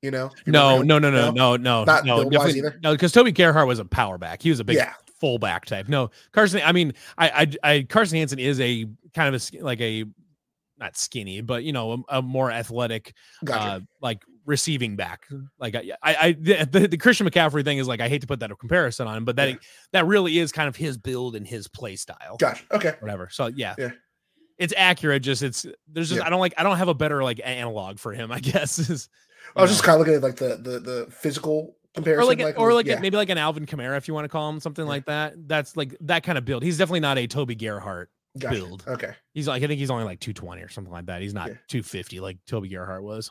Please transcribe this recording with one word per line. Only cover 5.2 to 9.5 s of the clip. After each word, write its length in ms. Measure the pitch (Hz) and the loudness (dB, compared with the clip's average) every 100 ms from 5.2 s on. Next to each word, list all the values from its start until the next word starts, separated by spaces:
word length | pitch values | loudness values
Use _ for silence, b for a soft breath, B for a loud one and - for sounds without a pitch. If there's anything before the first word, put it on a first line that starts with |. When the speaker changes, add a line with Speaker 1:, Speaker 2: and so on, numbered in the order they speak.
| 151 120 104 85 - | -2 0 -2 -4 -4
Speaker 2:
type. 240 | 101 101 | -8 -2
No, 220 | 143 120 b b | 0 -2 b b
Carson, 300 | - 214 185 | 4 4 4
I 100 | 151 | 4
mean, 200 | 180 160 - B B | 4 2 -4 B B
I, 300 | 165 147 151 147 | 2 4 2 2
I, 80 | 151 | 2
I, 120 | 147 131 | 2 2
Carson 280 | 214 208 160 | 2 2 0
Hansen 200 | 151 135 | -2 -2
is 220 | 127 131 | -2 0
a 260 | 123 120 110 110 170 - | 0 -2 -6 -12 _ -2
kind 120 | 147 | 0
of 40 | |
a 60 | 127 | 0
sk-, 220 | - | -6